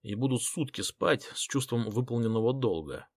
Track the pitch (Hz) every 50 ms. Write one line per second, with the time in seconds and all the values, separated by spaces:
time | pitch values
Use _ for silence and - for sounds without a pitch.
0 | - - 98 104 127 135 127 120 - - - - 151 127 - - 98 - - _
1 | - - 151 - - - - - - - - 139 131 - 120 117 113 107 107 120
2 | 127 127 117 117 117 113 110 113 110 117 131 139 127 110 90 82 76 73 76 -
3 | - _ _